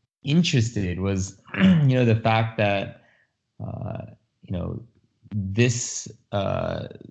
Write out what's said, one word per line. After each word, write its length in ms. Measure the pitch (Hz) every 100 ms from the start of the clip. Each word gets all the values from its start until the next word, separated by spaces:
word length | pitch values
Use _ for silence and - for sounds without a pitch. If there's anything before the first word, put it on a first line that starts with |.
| _ _
interested 760 | - 165 165 135 110 104 90 87
was, 400 | 98 98 92 - -
<clears throat> 80 | 202
you 400 | 190 165 135 127
know, 80 |
the 140 | 117 110
fact 400 | 113 113 113 -
that, 460 | 104 98 95 - _ _ _ _ _ - -
uh, 360 | - - - - - _ _
you 100 | -
know, 320 | 90 87 87 - _ _ _ -
this, 760 | 104 95 101 123 120 - - 113 - _
uh, 540 | 101 98 92 85 - - - -